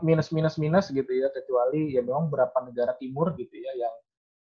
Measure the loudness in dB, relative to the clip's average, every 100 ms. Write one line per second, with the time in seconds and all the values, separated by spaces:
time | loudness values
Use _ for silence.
0 | 4 2 2 0 0 0 2 2 2 0
1 | 0 0 0 -2 -2 2 2 2 0 0
2 | 0 0 0 2 2 0 -4 -2 -2 -2
3 | -6 -2 0 -2 -8 -12 -10 -4 -6 -6
4 | _ _ _ _